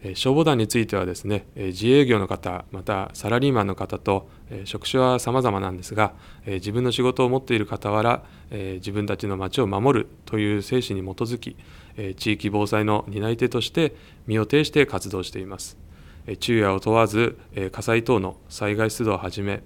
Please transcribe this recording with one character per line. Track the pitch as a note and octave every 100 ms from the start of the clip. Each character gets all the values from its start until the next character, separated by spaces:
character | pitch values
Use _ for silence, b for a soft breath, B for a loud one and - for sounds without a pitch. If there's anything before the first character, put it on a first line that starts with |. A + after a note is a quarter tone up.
え | G2+
ー、 | F2
消 | C3 C#3+
防 |
団 | D#3+ C3+
に | A2
つ | A#2+
い | G#2+
て | G2+
は | F2+
で |
す | F2 G2+
ね、 | G#2 - -
え | G2
ー、 |
自 | F2+ A2
営 | C3+ C3+
業 | A2+
の | F#2+
方、 | F2+ - F2+ -
ま | G2
た | F#2 G2+ -
サ | - G#2
ラ | A#2+
リ | C#3
ー |
マ | B2+
ン | G2
の | F#2
方 | F#2+ -
と、 | - G2 - B B
え | G#2+
ー、 | G2
職 | G#2+ -
種 | C3
は | B2+ B2
様 | A#2+ B2+
々 | B2 G2
な | F#2+
ん | F#2
で |
す | F2+
が、 | G2+ G#2 - B B
え | -
ー、 | F#2+
自 | F#2+
分 | A2
の | B2+
仕 | A2
事 | B2+ B2+
を | B2+
持 | C3
っ |
て | C3 A#2
い |
る | G#2
傍 | G#2+ G#2 G#2
ら、 | A#2 B2+ B B B
え | G#2+ F#2+
ー、 | F#2
自 | F#2+
分 | G2+ G#2
た | G2+
ち | G#2
の | F#2+
町 | F#2+ -
を | A2
守 | G2 B2 B2
る | - - -
と | A2
い | G#2 G#2
う |
精 | G2 B2+
神 | A#2+ G2
に | F#2+ F#2+
基 |
づ | A#2 A#2
き、 | - - B B B -
え | G2+
ー、 | F#2
地 | -
域 | G#2 G#2
防 | G#2 G#2
災 | G#2+
の | G#2+ G#2 -
担 | G2+ G#2+
い | A#2
手 | B2
と | A#2+
し | A2
て | - D#3 B B B -
身 | A2
を | G#2+
挺 | C#3+
し | D3+
て | D3+ C#3
活 | F#2 G2
動 | F#2+
し | F2+
て | -
い | F#2+
ま | F#2+
す。 | - - - B B B -
え |
ー、 | G2
昼 | - A#2
夜 | G2+
を | F#2+
問 | A2 A2
わ | A2+
ず、 | G#2 A#2 - -
え | - F#2+
ー、 |
火 | -
災 | A2 A#2
等 | A#2 A#2+
の | F#2+ - -
災 | - G#2 G#2
害 | A2
出 | -
動 | A2+
を | F#2
は | F#2
じ | F#2+
め | G2+ G2+